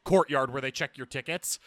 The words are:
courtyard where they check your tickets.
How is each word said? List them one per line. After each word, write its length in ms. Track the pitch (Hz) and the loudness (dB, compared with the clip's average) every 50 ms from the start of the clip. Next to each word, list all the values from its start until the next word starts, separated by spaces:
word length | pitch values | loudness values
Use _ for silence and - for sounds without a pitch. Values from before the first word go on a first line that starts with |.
| - | -2
courtyard 480 | - 180 190 160 - 147 135 131 127 | 4 4 4 6 4 2 2 2 0
where 100 | 123 139 | -2 -4
they 80 | 131 131 | -4 -4
check 260 | - - 151 135 - | -4 -4 -6 -6 -6
your 120 | 135 127 - | -10 -12 -8
tickets. 500 | - 135 123 - 165 185 - - - - _ | -8 -8 -6 -4 -6 -6 -4 -6 -6 -6 _